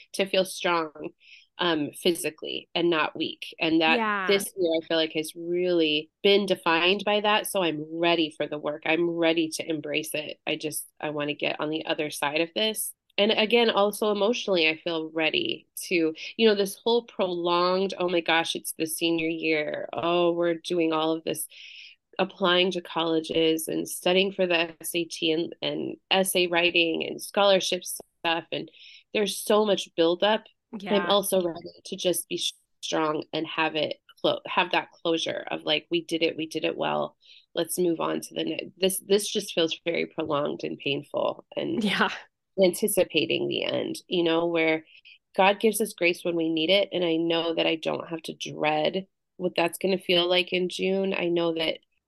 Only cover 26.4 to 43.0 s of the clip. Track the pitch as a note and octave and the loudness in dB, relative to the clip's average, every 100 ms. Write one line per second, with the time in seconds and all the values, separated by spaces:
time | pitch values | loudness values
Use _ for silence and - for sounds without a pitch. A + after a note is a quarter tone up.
26.4 | F3+ E3+ F3 F3 E3 D#3+ C#3+ - - - | 2 4 4 4 2 0 -4 -8 -4 2
27.4 | G3+ F#3+ F#3 F3+ - - - _ E3+ E3 | 6 4 2 -4 -6 -12 -14 _ -4 -2
28.4 | E3 D3 D#3+ - - - _ G#3+ G3+ - | -4 -10 -10 -16 -20 -20 _ -2 -2 -2
29.4 | - G#3 G#3+ F#3+ - - E3 F3+ G3+ G#3+ | 2 4 4 0 -2 2 2 4 2 2
30.4 | - _ _ G#3+ G3 G3+ F3+ G3+ G3 F#3+ | -4 _ _ -10 0 2 4 2 4 0
31.4 | F3 E3+ E3+ - - F#3+ F3+ E3+ - F3 | 0 -6 -12 -16 -12 -2 0 0 -4 -4
32.4 | - - _ - - E3 D#3 D3 - D#3 | -4 -6 _ -14 -4 -2 0 -2 -4 -6
33.4 | D#3+ - D#3 D#3 C#3+ - _ - E3 - | -4 -2 -2 0 -4 -4 _ -4 -2 -2
34.4 | - - F3 E3+ - _ F3 E3 D#3 - | -2 -2 0 0 -4 _ -2 0 -2 -6
35.4 | - - - D3+ - E3+ D#3+ E3 D#3+ - | -6 -6 -2 -2 0 -4 -2 0 0 -2
36.4 | D#3+ D#3 E3 D#3+ D3+ D3+ D3 _ - - | -6 -4 -4 -2 -2 -2 -4 _ -20 -20
37.4 | _ - D#3+ - F3+ D#3+ D#3 D#3+ D#3 D#3+ | _ -4 -2 0 0 0 -2 -4 -6 -6
38.4 | D#3+ D3+ - - F#3+ F#3+ - G3+ G#3 G#3+ | -6 -6 -8 -2 -2 0 0 0 2 -4
39.4 | G3 - E3 - - D#3+ D#3+ - D#3 C#3+ | -4 0 0 -2 -4 -2 -4 -4 -2 -2
40.4 | D3+ D3 D#3 D#3+ C#3+ C#3 C#3+ - - - | -2 -4 -8 -6 -4 -4 -4 -2 -2 -4
41.4 | - - B2+ A2 G#3 F3+ G3+ - - _ | -10 -6 -4 -2 0 0 -2 -4 -16 _
42.4 | _ - F#3 F3+ G#3 - | _ 2 2 2 0 0